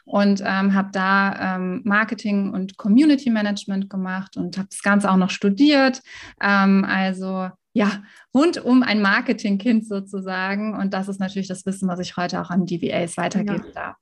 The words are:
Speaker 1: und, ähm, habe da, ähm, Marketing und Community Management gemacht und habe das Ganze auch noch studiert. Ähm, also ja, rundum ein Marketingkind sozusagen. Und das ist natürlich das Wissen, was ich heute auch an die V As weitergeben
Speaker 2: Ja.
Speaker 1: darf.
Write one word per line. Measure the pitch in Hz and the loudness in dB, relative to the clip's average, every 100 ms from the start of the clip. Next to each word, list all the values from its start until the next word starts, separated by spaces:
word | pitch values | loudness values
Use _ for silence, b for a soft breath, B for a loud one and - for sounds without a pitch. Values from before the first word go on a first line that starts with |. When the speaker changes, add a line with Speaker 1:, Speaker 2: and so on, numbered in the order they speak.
| - | -2
Speaker 1:
und, | 202 202 196 196 | 2 2 2 0
ähm, | 190 196 | 2 2
habe | 196 196 | 2 0
da, | 190 190 196 196 - 190 185 | -2 2 2 2 -2 -4 -4
ähm, | 185 185 | -4 -4
Marketing | 208 202 220 208 208 202 196 | 0 0 0 -4 -2 -2 -2
und | 190 190 - | -4 -8 -6
Community | 202 233 311 277 247 | 4 6 6 4 2
Management | 220 208 202 - 196 196 | 0 0 -4 -4 -6 -4
gemacht | 190 185 185 190 - | -6 -6 -6 -8 -8
und | 175 180 | -8 -8
habe | 190 | -10
das | - | -4
Ganze | 202 202 196 | 2 2 4
auch | 190 | 4
noch | 185 | 2
studiert. | - 202 196 294 285 269 254 B B B - | 0 0 4 4 6 4 0 B B B -4
Ähm, | 202 202 196 196 196 | 2 4 6 4 2
also | 190 190 185 190 190 185 - _ | 0 -2 -4 -6 -6 -8 -12 _
ja, | 220 208 202 B B B | 0 0 -2 B B B
rundum | 254 339 339 - 254 | 2 2 0 2 4
ein | 233 208 | 4 2
Marketingkind | 196 220 247 220 208 196 233 226 220 | 2 2 0 -2 -2 -2 2 0 0
sozusagen. | 196 196 196 185 185 190 202 214 190 | -8 -8 -10 -6 -6 -4 -4 -6 -4
Und | 196 | -4
das | 190 196 | -4 -6
ist | 196 | -6
natürlich | 185 196 190 | -4 -4 -6
das | 185 196 | -6 -6
Wissen, | 190 190 | -4 -4
was | 180 | -4
ich | 180 - | -6 -4
heute | 175 180 | -4 -4
auch | 170 | -2
an | 180 175 | -2 -2
die | 170 | -4
V | - | -2
As | - 170 - | -2 -4 -4
weitergeben | 175 202 208 - - | -4 -2 -2 -4 -8
Speaker 2:
Ja. | |
Speaker 1:
darf. | - 151 - | -12 -14 -14